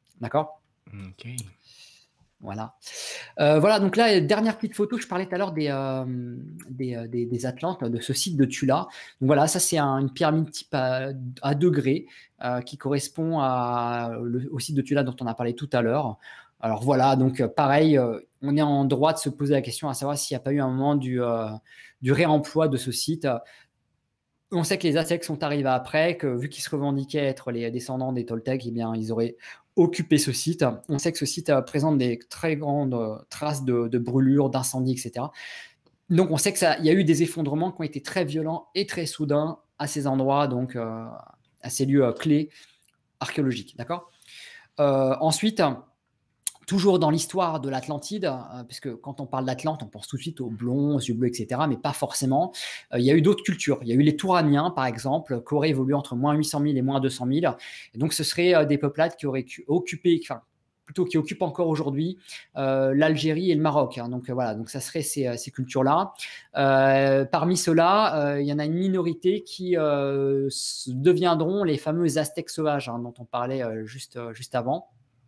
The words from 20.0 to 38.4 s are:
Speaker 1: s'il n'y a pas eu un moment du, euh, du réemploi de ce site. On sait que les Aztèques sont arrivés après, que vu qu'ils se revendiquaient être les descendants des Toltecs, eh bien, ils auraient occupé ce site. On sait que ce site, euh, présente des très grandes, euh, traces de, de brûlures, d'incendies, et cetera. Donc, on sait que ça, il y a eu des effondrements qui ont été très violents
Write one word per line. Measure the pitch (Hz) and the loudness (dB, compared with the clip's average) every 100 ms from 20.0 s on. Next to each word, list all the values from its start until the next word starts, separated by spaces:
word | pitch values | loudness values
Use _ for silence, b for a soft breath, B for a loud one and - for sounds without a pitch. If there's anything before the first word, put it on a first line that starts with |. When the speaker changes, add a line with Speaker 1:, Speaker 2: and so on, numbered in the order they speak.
| 139 143 | -4 -4
Speaker 1:
s'il | - | -4
n'y | 131 | -6
a | |
pas | 135 | -2
eu | 143 | -2
un | 131 | 0
moment | 131 139 147 | 0 0 0
du, | 127 127 | 0 -2
euh, | 120 113 110 110 B B B B | -2 -2 -4 -8 B B B B
du | 127 | 0
réemploi | 139 170 151 143 160 156 | 2 4 2 2 0 2
de | 131 | 0
ce | 131 | -2
site. | 117 - 165 143 117 B B B _ _ _ _ _ _ _ _ | -4 -4 -2 -2 -2 B B B _ _ _ _ _ _ _ _
On | 180 | -2
sait | 160 190 | 0 0
que | 170 | 2
les | 151 | 2
Aztèques | 160 170 170 | 2 -2 -2
sont | 147 | -4
arrivés | 151 147 135 | -2 0 2
après, | 127 127 151 165 170 | 0 0 2 2 0
que | 143 | -2
vu | 123 139 | -2 -4
qu'ils | - | -8
se | - | -6
revendiquaient | 147 143 139 135 151 139 | -2 -2 -2 -2 -2 -2
être | 135 - | -2 -6
les | 117 117 | -4 -4
descendants | 123 120 127 131 | -6 -6 -6 -4
des | 123 120 | -4 -4
Toltecs, | 117 117 131 120 | -6 -4 -4 -4
eh | |
bien, | 117 113 113 | -4 -4 -4
ils | 110 | -4
auraient | 113 117 - B B _ - | -2 -2 -4 B B _ 4
occupé | 170 170 160 147 | 4 2 2 2
ce | 143 | 4
site. | 131 160 170 135 110 - | 0 -2 0 0 0 -4
On | 143 | -2
sait | 170 | -2
que | 165 | -2
ce | 139 | -4
site, | - 160 | -4 2
euh, | 143 | 2
présente | - 147 156 143 | 2 0 2 2
des | 123 117 - | 2 -2 -8
très | - 165 151 | -6 -2 -2
grandes, | 147 143 135 123 | -2 -2 0 -2
euh, | 110 110 - | -4 -6 -12
traces | - 151 143 | -6 -4 -2
de, | 131 120 117 | 0 0 2
de | 123 | 0
brûlures, | 123 131 135 139 135 | 0 4 4 4 4
d'incendies, | 131 127 131 131 | 0 -2 -2 -2
et | 127 | -2
cetera. | 120 120 139 B B B B B _ _ - | -6 -8 -8 B B B B B _ _ 0
Donc, | 170 185 | 2 4
on | 151 | 2
sait | 202 | 0
que | 185 | 2
ça, | 170 143 | 2 4
il | 156 | 4
y | |
a | |
eu | 190 | 6
des | 160 151 | 4 4
effondrements | 165 170 143 151 180 | 2 -2 -2 -2 -2
qui | - | -4
ont | |
été | 151 147 | -8 -8
très | - 190 | -6 -2
violents | 151 156 | -2 -2